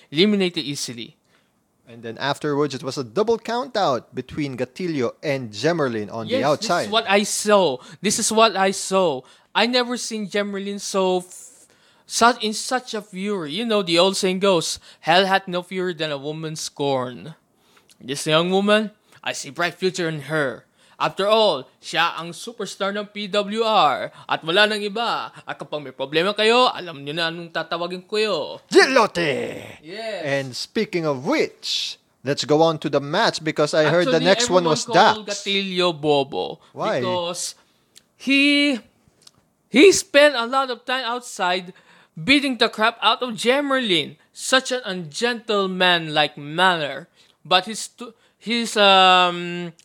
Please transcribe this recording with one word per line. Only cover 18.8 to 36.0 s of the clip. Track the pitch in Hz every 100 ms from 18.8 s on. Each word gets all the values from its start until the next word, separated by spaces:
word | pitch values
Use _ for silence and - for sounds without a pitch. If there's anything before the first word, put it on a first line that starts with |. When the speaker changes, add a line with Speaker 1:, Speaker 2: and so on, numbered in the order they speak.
| 214 _ _ -
Speaker 1:
I | -
see | 135 139
bright | 131 175 165
future | 185 175 165
in | 156 135
her. | 156 135 110 _ _ _ -
After | 151 156 196
all, | 220 214 143 123 _
siya | - 165 165 147
ang | 170
superstar | 165 - 226 190 - 196
ng | 208 202
P | 208 208
W | 208 196 220 226
R | 208 151 113 127 - -
at | 139 156
wala | 185 208
nang | 214 208
iba. | 202 226 151 117 151 135
At | 143
kapag | 151 151
may | 135 -
problema | 135 156 190 202
kayo, | 214 240 254
alam | - 175 139
nyo | 139 160
na | 165
anong | 170 170
tatawagin | 170 160 170 175 180 -
ko | 214
kayo. | 214 165 107 82 -
Speaker 2:
Gelote! | 359 320 262 - 175 160 123 120 - - -
Speaker 1:
Yes. | 151 202 226 190
Speaker 2:
And | 151 139 135
speaking | 117 - 226 208 175 156
of | 135 156
which, | 302 165 - - - - - _ _
let's | 131 143 131
go | 151
on | 165 156 156
to |
the | 139
match | 143 175 214 -
because | 160 151 151
I | 165 151
heard | 170 175
the | 165
Speaker 1:
Actually, | 170
Speaker 2:
next | 214 -
one | 180 165
Speaker 1:
everyone | 151
Speaker 2:
was | -
Speaker 1:
called | 170 208 220 202
Speaker 2:
Dax. | 202
Speaker 1:
Gatillo | 202 196 196 180 180
Bobo | 156